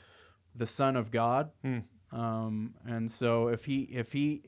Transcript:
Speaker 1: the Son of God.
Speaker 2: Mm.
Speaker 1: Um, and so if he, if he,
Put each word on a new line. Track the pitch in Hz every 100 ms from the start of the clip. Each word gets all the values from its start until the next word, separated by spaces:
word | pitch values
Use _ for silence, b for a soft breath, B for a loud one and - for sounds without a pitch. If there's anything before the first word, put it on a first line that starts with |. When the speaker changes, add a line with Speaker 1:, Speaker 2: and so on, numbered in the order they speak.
| b b b b _ 120
Speaker 1:
the | 117
Son | - 135 131
of | 110
God. | 117 117 127 151 - 135
Speaker 2:
Mm. | 123 104 - -
Speaker 1:
Um, | 120 117 113 110 107 113 - 117
and | 117 113
so | - 120 117 120
if | 117 -
he, | 135 131
if | 127 113
he, | 139 147 151